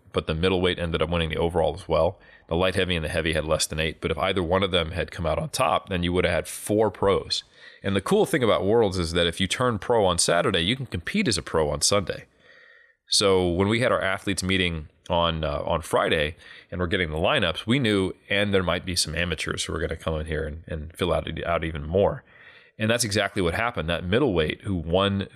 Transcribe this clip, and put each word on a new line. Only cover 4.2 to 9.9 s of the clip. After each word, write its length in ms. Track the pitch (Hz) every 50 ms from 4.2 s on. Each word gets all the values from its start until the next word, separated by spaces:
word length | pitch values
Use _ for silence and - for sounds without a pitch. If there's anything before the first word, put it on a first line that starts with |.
| 76 95 98 98 90
one 200 | 80 87 95 101
of 80 | 92
them 200 | 85 87 82 80
had 200 | 85 85 80 -
come 140 | - - 87
out 140 | 78 78 82
on 100 | 85 147
top, 400 | - - 127 143 - 87 - -
then 140 | 98 90 87
you 100 | 87 87
would 120 | 90 82
have 100 | 85 87
had 140 | 80 76 -
four 420 | - - - - 110 107 113 104
pros. 520 | 95 - - 98 95 82 - - - - - _ _ - - - - - -
And 140 | 98 98
the 60 | 98 -
cool 240 | - 190 214 196
thing 160 | - - 156 123
about 240 | 107 95 73 92
Worlds 320 | 95 107 120 113 101 92 92
is 140 | 87 80 82
that 140 | 85 85
if 140 | 85 82 -
you 60 | 95
turn 320 | 92 - - 127 127 117 98
pro 260 | - -